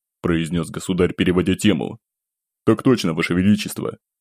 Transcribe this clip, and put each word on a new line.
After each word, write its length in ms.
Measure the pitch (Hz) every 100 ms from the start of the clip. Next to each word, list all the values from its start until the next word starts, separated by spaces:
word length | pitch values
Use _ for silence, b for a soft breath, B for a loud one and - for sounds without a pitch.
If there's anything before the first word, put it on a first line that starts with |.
| _ _
произнес 480 | 87 82 80 85 78
государь, 440 | 85 - 87 87
переводя 420 | - 87 90 87 95
тему. 440 | 104 80 50 - _ _ _ _ _ _ -
«Так 180 | 113
точно, 300 | 135 120 90
Ваше 200 | 80 80
Величество», 640 | 87 98 104 - - - - _ _